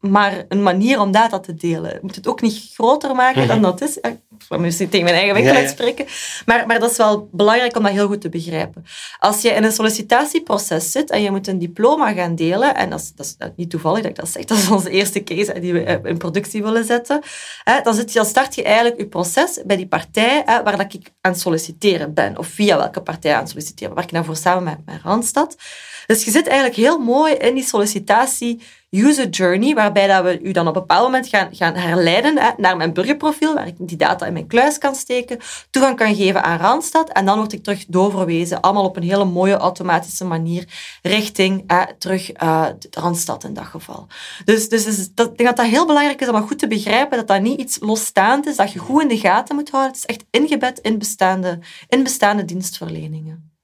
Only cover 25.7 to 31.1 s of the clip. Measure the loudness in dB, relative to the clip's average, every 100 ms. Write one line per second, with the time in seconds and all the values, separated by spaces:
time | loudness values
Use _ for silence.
25.7 | -20 -18 -20 0 0 4 2 4 2 2
26.7 | 2 2 2 2 2 4 2 0 0 -2
27.7 | 0 0 -2 2 2 2 -2 -6 -6 -12
28.7 | _ _ 2 4 4 0 0 0 2 2
29.7 | 2 2 4 4 4 4 -2 -2 0 0
30.7 | -2 0 2 4